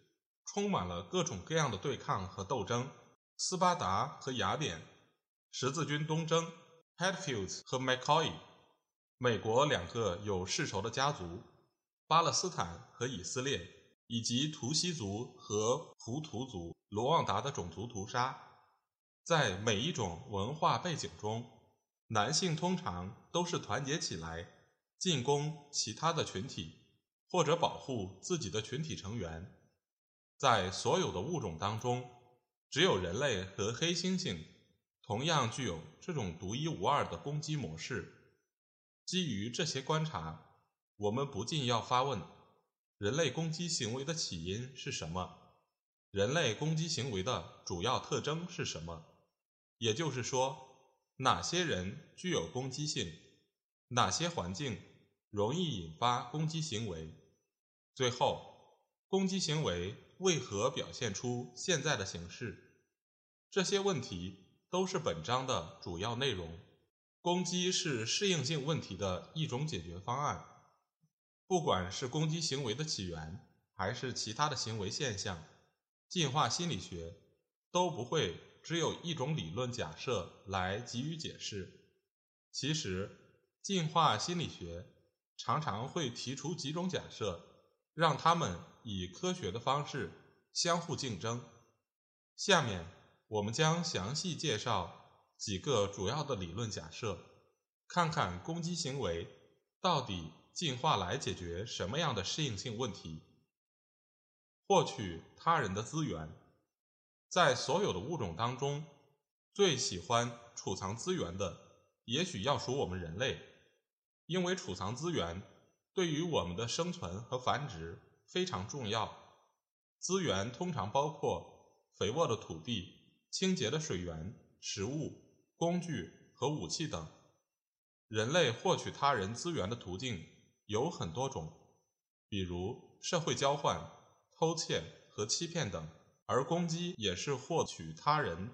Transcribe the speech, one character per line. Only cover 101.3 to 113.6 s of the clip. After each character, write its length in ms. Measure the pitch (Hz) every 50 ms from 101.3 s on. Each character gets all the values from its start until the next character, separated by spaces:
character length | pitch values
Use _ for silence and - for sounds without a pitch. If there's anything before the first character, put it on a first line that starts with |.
| 92
决 320 | 87 92 85 85 87 104
什 220 | 117 - - 98 87
么 100 | 113 147
样 160 | 175 151 123
的 80 | 101 87
适 220 | - - - 156
应 120 | 139 110
性 200 | 92 - 131 110 104
问 140 | 131 120 90
题。 280 | - - 85 78 80 - _ _ _ _ _ _ _ _ _ _ _ _ _ _ _ _ _ _ _ _ _ _ _ _ _ _ _ _
获 180 | - 196 180 139
取 380 | - - - 110 92 82 82 - - -
他 220 | - - 165 170 160
人 160 | 131 98 92
的 80 | 101 113
资 220 | 120 - 156 160
源。 260 | 127 90 78 80 78 82 - - _ _ _ _ _ _ _ _ _ _ _ _ _ _ _ _ -
在 260 | - 185 175 151 127
所 280 | - - - 131 175 208
有 100 | 156 95
的 60 | 90
物 200 | 92 131 175 156
种 180 | 117 90 80
当 220 | 80 110 120 127 127
中， 260 | 139 143 143 147 156 160 - - _ _ _ _ _ _ _ _ _ _ -
最 220 | - 202 185 151
喜 220 | 120 - - - 90
欢 400 | - - 120 117 120 123 123 - - - -
储 200 | - - - 98
藏 200 | 92 101 95 104
资 200 | 117 - 175 185
源 220 | 165 104 85 85
的 440 | 95 101 87 82 - - - - _ _ _ _ _ -
也 180 | - 117 139 180
许 200 | 185 - 107 92
要 160 | 127 143 117
数 180 | - - 123 143
我 80 | 117
们 140 | 87 90 92
人 160 | 90 82 80
类， 240 | 95 127 135 98 - - - - -